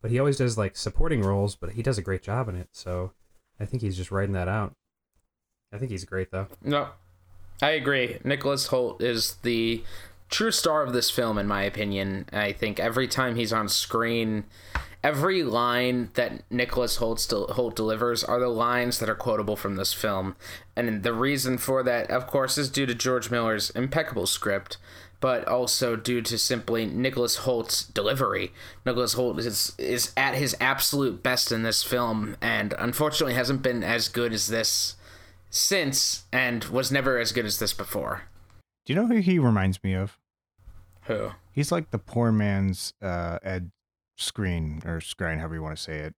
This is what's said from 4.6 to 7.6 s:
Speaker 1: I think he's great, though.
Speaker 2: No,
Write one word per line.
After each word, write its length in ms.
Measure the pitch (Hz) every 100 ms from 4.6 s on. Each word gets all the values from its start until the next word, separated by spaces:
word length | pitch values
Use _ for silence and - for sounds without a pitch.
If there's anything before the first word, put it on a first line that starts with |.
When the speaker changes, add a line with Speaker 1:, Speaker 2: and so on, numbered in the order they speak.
| 101 - _ _ _ _ _ _ _ _ _
Speaker 1:
I 60 | 104
think 120 | 127
he's 120 | 98
great, 260 | 90 95 95
though. 160 | 92 95 -
Speaker 2:
No, 240 | - 143 139 - - - _ - - -